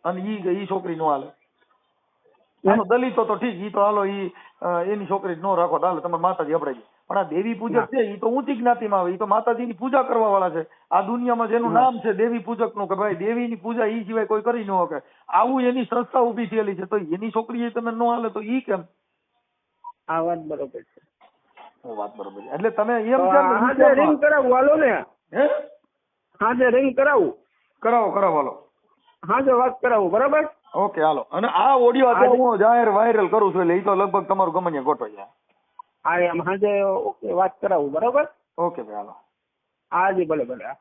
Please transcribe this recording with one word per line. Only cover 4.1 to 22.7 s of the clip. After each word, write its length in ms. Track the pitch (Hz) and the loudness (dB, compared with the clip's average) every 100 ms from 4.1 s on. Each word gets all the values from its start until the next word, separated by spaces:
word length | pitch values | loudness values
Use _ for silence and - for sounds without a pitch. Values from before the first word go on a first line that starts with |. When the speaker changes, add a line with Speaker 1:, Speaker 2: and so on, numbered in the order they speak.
| 202 190 - - _ | -4 -8 -12 -20 _
Speaker 1:
અ, 200 | 175 175 | -4 -4
એની 240 | 180 208 190 | -4 -6 -4
છોકરી 300 | 196 196 165 | -4 -4 -6
નો 200 | 185 180 | -2 0
રાખો 240 | 175 165 | 0 0
તો 80 | 185 | 0
હાલે, 140 | 175 | -2
તમારે 200 | 175 170 | -4 -2
માતાજી 320 | 175 185 147 | -2 -2 -2
અપડાવી 240 | 165 143 123 | -2 -4 -8
દે. 60 | - _ _ | -14 _ _
પણ 100 | 196 | -4
આ 60 | |
દેવી 300 | 175 151 214 | -2 -4 -4
પૂજક 220 | 214 226 208 | -6 -2 -2
Speaker 2:
ના. 100 | 226 | -2
Speaker 1:
છે, 160 | 262 | -2
ઈ 160 | 214 202 | -2 -2
તો 100 | 226 | -2
ઊંચી 280 | 254 269 254 | -2 -4 -2
જ્ઞાતિમાં 440 | 240 240 220 196 | 0 0 0 0
આવે, 120 | 175 | 0
ઈ 60 | 180 | -4
તો 80 | 208 | 0
માતાજીની 480 | 208 226 233 247 | 0 0 -2 -4
પૂજા 300 | 202 254 262 | -6 -2 0
કરવા 240 | 262 240 220 | 0 0 2
વાળા 220 | 196 185 | 2 0
છે. 160 | 170 160 _ _ | -4 -8 _ _
આ 100 | 180 | 0
દુનિયામાં 460 | 196 240 247 233 226 | 0 -4 -2 -2 0
જેનું 260 | 226 233 | 0 2
Speaker 2:
હા. 80 | 233 | 2
Speaker 1:
નામ 180 | 254 240 | 2 0
છે 140 | 226 | -4
દેવી 260 | 190 226 233 | 0 0 -2
પૂજકનું 480 | 190 226 226 208 190 | -6 -4 -4 -4 -4
કે 80 | 185 | -2
ભાઈ 200 | 208 175 | -2 -2
દેવીની 400 | 202 233 240 226 | -4 -2 -4 -6
પૂજા 300 | 190 233 220 | -8 -4 -2
ઈ 180 | 226 | -4
સિવાય 220 | 196 226 214 | -6 -4 -2
કોઈ 160 | 214 | -2
કરી 220 | 214 240 | -2 -4
ન 220 | 202 190 170 | -2 -2 -2
શકે, 160 | 160 - _ - | -4 -12 _ -2
આવું 320 | - 233 262 | 2 2 2
એની 240 | 247 247 226 | 0 0 -2
સંસ્થા 340 | 240 240 269 | -4 -2 0
ઊભી 280 | 240 220 220 | 0 0 -4
થયેલી 280 | 220 208 180 | -2 -2 -4
છે, 100 | 185 | -4
તો 120 | 214 | -4
એની 340 | 165 175 226 | -4 -6 -4
છોકરી 320 | 226 226 233 | -4 -4 -6
એ 60 | 233 | -4
તમે 220 | 233 233 | -4 -6
ન 120 | 226 | -2
હાલે 260 | 240 240 226 | 0 0 -4
તો 120 | 214 | -8
ઈ 180 | 214 254 | -4 -4
કેમ? 240 | - 196 170 _ _ _ _ _ _ _ _ _ - - - | -2 -6 -6 _ _ _ _ _ _ _ _ _ -20 -20 -6
Speaker 2:
આ 140 | 160 | -4
વાત 180 | 165 170 | -2 -4
બરોબર 420 | 156 147 139 - | -6 -10 -10 -12
છે. 200 | - _ _ _ _ _ _ _ - _ 123 | -20 _ _ _ _ _ _ _ -20 _ -16
Speaker 1:
હું 120 | 110 | -10
વાત 180 | 104 107 | -10 -10
બરોબર 240 | 95 101 | -16 -16
છે. 80 | 113 | -12
એટલે 200 | 143 | -4
તમે 240 | 220 | -4